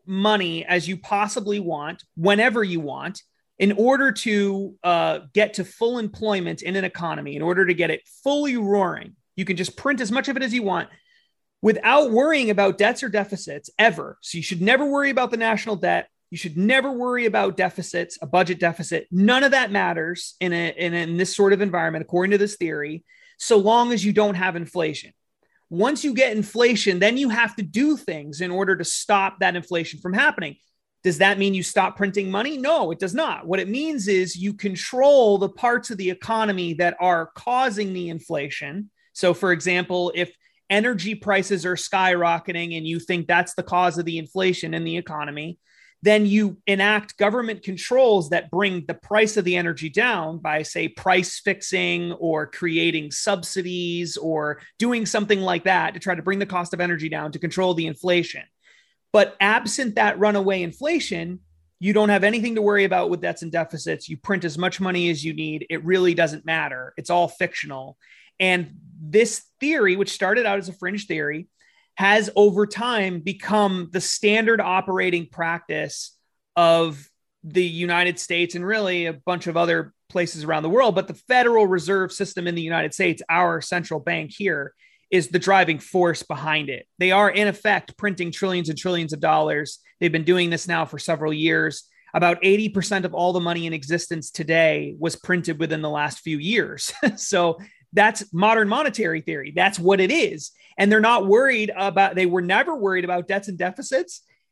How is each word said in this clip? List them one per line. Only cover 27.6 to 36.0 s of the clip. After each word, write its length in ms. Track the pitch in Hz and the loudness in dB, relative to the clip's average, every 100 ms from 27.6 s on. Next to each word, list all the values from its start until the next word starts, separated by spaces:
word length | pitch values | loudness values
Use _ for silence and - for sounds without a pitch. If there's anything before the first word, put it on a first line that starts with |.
do 340 | 180 196 294 302 | -4 0 2 2
things 420 | - 160 147 147 | -4 -8 -8 -6
in 120 | 180 | -4
order 240 | 180 190 180 | 0 0 0
to 100 | 165 | -2
stop 540 | - - 202 196 - | -4 2 2 2 0
that 160 | 190 180 | -2 -2
inflation 440 | 165 175 165 156 | -4 -4 -4 -8
from 140 | 180 | -4
happening. 420 | 196 285 - 160 - _ _ _ _ | 0 0 0 -6 -12 _ _ _ _
Does 160 | 185 156 | -2 2
that 180 | 196 196 | 4 4
mean 160 | 196 | 0
you 100 | 190 | 0
stop 320 | 175 - 185 - | -2 0 0 0
printing 360 | 202 196 190 | -4 -2 -2
money? 260 | 196 254 302 | -2 -4 -4
No, 340 | 262 320 185 | 0 0 0
it 80 | 165 | -4
does 140 | 190 | -4
not. 340 | 208 311 156 165 | -2 -4 -4 -4
What 120 | 190 | -2
it 100 | 185 | -2
means 380 | 240 311 294 190 | -4 -4 -4 0
is 280 | 190 180 175 | 0 0 -4
you 180 | 190 | -6
control 840 | 202 202 185 - 254 277 285 226 196 | -4 -6 -6 -6 2 6 8 6 4
the 120 | 190 | 0
parts 400 | 196 240 240 240 | -2 0 0 -2
of 80 | |
the 120 | 214 | -6